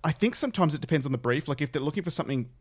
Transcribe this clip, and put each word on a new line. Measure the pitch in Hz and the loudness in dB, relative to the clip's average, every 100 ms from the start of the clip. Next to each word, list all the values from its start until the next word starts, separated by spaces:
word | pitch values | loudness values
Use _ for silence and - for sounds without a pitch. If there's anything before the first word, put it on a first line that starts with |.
I | 160 | 0
think | 151 214 | 2 2
sometimes | - 285 208 170 | 2 -2 2 2
it | 147 | 2
depends | 147 156 131 | 0 0 2
on | |
the | 131 | -2
brief. | 123 127 156 | 0 0 0
Like, | 139 | -2
if | 147 | -2
they're | 147 | -2
looking | 139 156 | -2 -2
for | 170 | -4
something | - - 135 123 - | -4 -2 -2 -4 -12